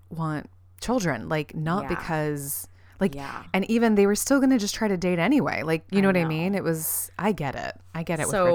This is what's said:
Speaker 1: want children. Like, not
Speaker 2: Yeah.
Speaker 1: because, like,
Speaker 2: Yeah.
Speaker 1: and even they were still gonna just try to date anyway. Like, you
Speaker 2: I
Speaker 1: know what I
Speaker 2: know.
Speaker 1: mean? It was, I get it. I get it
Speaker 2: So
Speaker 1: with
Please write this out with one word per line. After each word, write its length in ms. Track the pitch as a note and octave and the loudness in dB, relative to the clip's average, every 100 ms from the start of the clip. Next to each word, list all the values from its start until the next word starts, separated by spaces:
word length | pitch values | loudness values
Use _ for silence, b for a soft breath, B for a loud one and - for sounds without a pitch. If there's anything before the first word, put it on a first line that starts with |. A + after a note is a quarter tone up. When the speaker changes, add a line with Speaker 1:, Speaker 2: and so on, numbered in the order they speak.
| - | -12
Speaker 1:
want 400 | E3 D#3+ D3+ - - - - | -6 -4 -6 -8 -18 -20 -8
children. 480 | - B3 F3 A#2+ D#3+ | -2 0 0 -2 -4
Like, 260 | D#3 D3 | -4 -4
not 300 | - D#3 F#3 | -6 -2 -2
Speaker 2:
Yeah. 60 | C#3 | -2
Speaker 1:
because, 800 | - - D#3 D3+ D3 C#3 - - b b b | -6 -4 -2 -2 -4 -6 -8 -12 b b b
like, 140 | F#3+ C#3 | -2 -2
Speaker 2:
Yeah. 280 | C#3 A#2+ - | -12 -12 -4
Speaker 1:
and 160 | F#3+ G3 | -4 0
even 260 | A3+ A3+ G#3 | 2 4 6
they 120 | G3+ | 4
were 80 | G#3 | 2
still 240 | - C#4 | 2 4
gonna 180 | C4 C4 | 4 2
just 160 | G3+ - | 0 -2
try 120 | A3 | -2
to 80 | F#3 | 0
date 240 | F3+ F3+ | 0 2
anyway. 440 | F3 C#4+ C#3+ F2+ | 4 4 2 -2
Like, 200 | D3+ E3 - | -2 -2 0
you 60 | G3 | 2
Speaker 2:
I 40 | |
Speaker 1:
know 60 | G3 | 4
what 80 | F#3 | 4
I 80 | |
Speaker 2:
know. 60 | D#3+ | 2
Speaker 1:
mean? 260 | D#3 F3+ G3 | 0 -2 0
It 80 | |
was, 480 | E3 D#3+ D#3+ - - - | -2 -2 -4 -6 -6 -4
I 140 | G3+ | -2
get 220 | F#3+ C#3 A#2 | -2 -4 -6
it. 220 | C2 - - | -8 -10 -12
I 100 | E3 | -8
get 180 | E3 D#3+ | -4 -2
it 60 | C#3 | 0
Speaker 2:
So 160 | G3 | 2
Speaker 1:
with 80 | F3 | 4